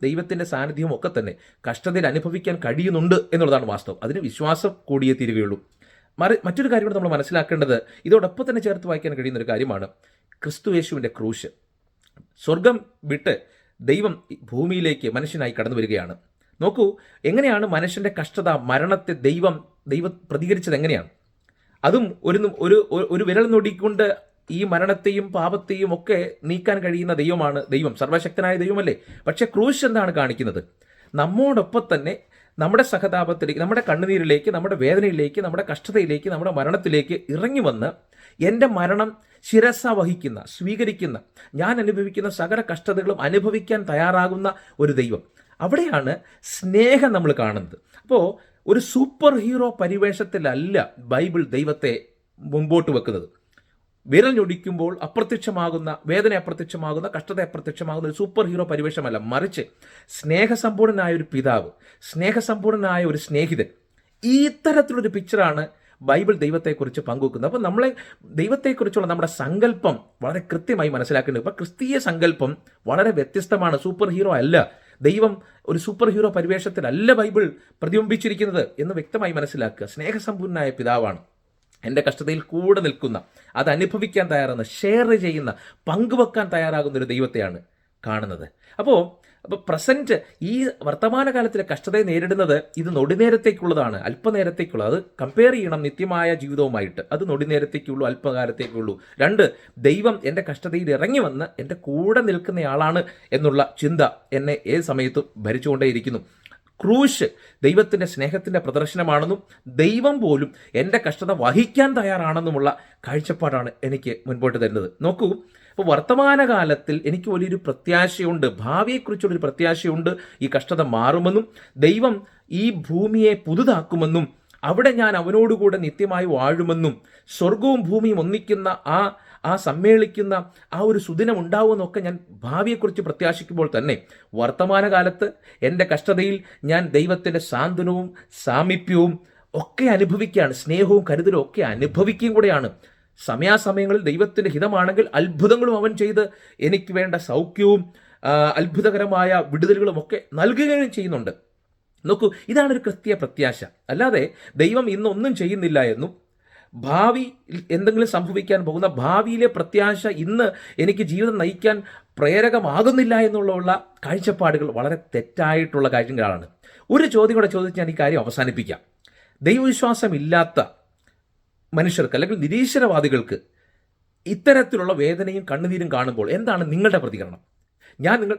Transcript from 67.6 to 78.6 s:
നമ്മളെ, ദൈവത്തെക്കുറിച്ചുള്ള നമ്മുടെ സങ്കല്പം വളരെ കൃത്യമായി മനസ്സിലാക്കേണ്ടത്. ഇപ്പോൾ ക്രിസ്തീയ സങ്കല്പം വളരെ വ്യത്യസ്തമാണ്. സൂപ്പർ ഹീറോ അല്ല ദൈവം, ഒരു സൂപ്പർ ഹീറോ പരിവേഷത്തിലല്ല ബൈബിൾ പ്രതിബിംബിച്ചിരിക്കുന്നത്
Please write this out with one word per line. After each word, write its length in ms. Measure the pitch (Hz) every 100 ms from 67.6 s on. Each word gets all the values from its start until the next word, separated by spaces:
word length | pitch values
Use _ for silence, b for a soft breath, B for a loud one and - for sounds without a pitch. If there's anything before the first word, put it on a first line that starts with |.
നമ്മളെ, 260 | 196 202 262 254 B B - 147
ദൈവത്തെക്കുറിച്ചുള്ള 720 | 196 269 269 262 202 202 180
നമ്മുടെ 220 | 170 165
സങ്കല്പം 640 | - 135 185 240 - 175 117 - _
വളരെ 200 | 123 175 -
കൃത്യമായി 400 | 165 170 208 151
മനസ്സിലാക്കേണ്ടത്. 540 | 131 123 139 131 123
ഇപ്പോൾ 120 | 147 -
ക്രിസ്തീയ 400 | 175 - 254 277
സങ്കല്പം 540 | 226 165 170 160 135 151 b b 110
വളരെ 260 | 147 214
വ്യത്യസ്തമാണ്. 640 | 165 135 196 185 202 175 151
സൂപ്പർ 320 | 190 185 202
ഹീറോ 220 | 175 196
അല്ല 220 | 143 135 165 - B B B
ദൈവം, 320 | 143 202 220 196 B B -
ഒരു 120 | 165
സൂപ്പർ 300 | 214 196 233
ഹീറോ 200 | 208 208
പരിവേഷത്തിലല്ല 840 | 185 170 190 196 180 127 147 226
ബൈബിൾ 320 | 226 214 208 175 - b _
പ്രതിബിംബിച്ചിരിക്കുന്നത് 840 | 165 208 220 233 226 202 208 175